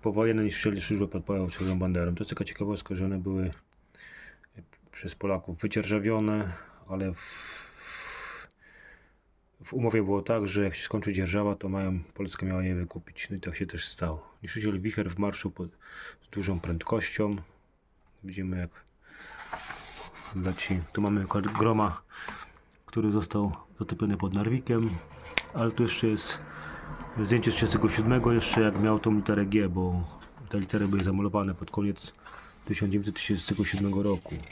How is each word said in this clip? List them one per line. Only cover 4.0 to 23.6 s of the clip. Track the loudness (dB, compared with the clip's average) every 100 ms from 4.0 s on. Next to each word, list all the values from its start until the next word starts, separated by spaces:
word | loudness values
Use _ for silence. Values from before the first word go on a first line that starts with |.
| -20 -20 -20 -20 _ -20 -20 _ _ -12
przez | -10 -6
Polaków | 0 0 -2 -4
wydzierżawione, | 0 0 2 2 4 2 4 2 0 -6 -12 -20 -8
ale | -2 -2
w, | -4 -10 -16 -14 -14 -16 -18 -14 -12 -12 -12 -12 -14 -16 _ -20 -20 -20 -20 _ _ _ _ _ _
w | -8
umowie | 0 4 4
było | 4 2
tak, | 4 2 2
że | 2
jak | 2 0
się | -2
skończy | -2 0
dzierżawa, | 0 2 2 2 0
to | -2
mają, | -2 0 -2 -4
Polska | -8 -8 -4 -2
miała | 0
je | 0 0
wykupić. | -4 -8 -14 -14 -10
No | -8
i |
tak | -8 -6
się | -6
też | -6 -10
stało. | -4 -4 -4 -10 -16
Niszczyciel | -10 -2 0 0
wicher | -2 -2 -4
w | 0
marszu | -2 -2 -6
pod... | -6 -10 -10 -20 -16 -16 -18
z | _
dużą | -6 -2 -2
prędkością. | -2 -4 0 -2 -2 0 0 0 -6 _ _ _ _ _ _ _
Widzimy, | -14 -6 -4 -4
jak | -4 -8 -20 _ -20 -20 -18 -16 -12 -10 -10 -14 -14 -14 -14 -14 -8 -2
leci. | -2 -2 0 0 0
Tu | 0
mamy | 2 2
akurat | 2 0 0
Groma, | 2 4 6 4 0 -12 -16 -14 -14 -16 -20 _ _ -6
który | 0 4
został | 4 2 0 0 -2